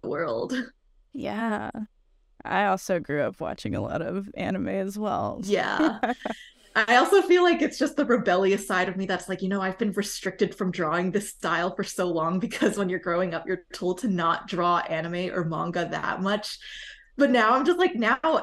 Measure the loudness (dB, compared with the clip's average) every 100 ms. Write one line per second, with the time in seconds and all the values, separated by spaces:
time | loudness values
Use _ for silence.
0 | -6 -4 -2 -4 -2 -4 -6 _ _ _
1 | _ -8 -6 -4 -2 -4 -6 -10 -12 _
2 | _ _ _ _ -4 0 0 0 0 -2
3 | -2 -2 -2 -2 -8 -6 -4 -4 -4 -4
4 | -4 -6 -8 -6 -4 -2 -2 -4 -4 -4
5 | -4 -2 -4 -4 -2 0 0 2 0 0
6 | -2 -2 -6 -10 -14 _ _ 0 4 6
7 | 8 6 6 6 6 4 0 0 -2 0
8 | 2 2 4 4 4 2 0 0 0 -2
9 | -2 -2 -4 -4 -2 -2 -2 -2 -2 0
10 | -2 -4 -6 0 -2 0 -4 0 0 0
11 | 0 -2 -4 -6 -2 0 0 -2 -6 -2
12 | 0 0 0 0 -2 0 0 2 -2 -2
13 | -2 0 0 -2 -4 -6 -6 -6 -4 -2
14 | -2 0 0 0 -2 -2 2 2 0 -4
15 | -4 -4 -4 -2 -2 -2 -4 -2 -2 -4
16 | -4 -2 0 -2 -4 -12 -14 -16 -16 -18
17 | -12 2 4 6 6 4 4 4 2 2
18 | 0 2 2 2